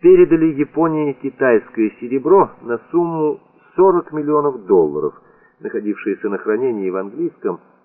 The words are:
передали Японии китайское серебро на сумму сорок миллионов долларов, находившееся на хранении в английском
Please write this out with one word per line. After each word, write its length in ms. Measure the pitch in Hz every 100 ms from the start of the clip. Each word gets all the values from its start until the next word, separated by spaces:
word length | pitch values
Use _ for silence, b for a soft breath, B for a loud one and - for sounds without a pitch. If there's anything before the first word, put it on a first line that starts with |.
передали 440 | 175 185 175 160 160 139
Японии 580 | 143 143 165 156 151 135
китайское 680 | 139 127 131 113 - - 107 -
серебро 480 | 120 131 131 190 127 -
на 160 | 113 117 _
сумму 500 | 165 170 165 151 139 _ _ _ -
сорок 360 | 185 175 -
миллионов 540 | 151 147 151 147 127 92
долларов, 480 | 95 80 73 73 - b b b b
находившееся 720 | 107 110 104 101 - 95 107
на 100 | 98
хранении 500 | - 107 131 113 95
в 60 | 92
английском 640 | 98 120 170 160 135 110 _ _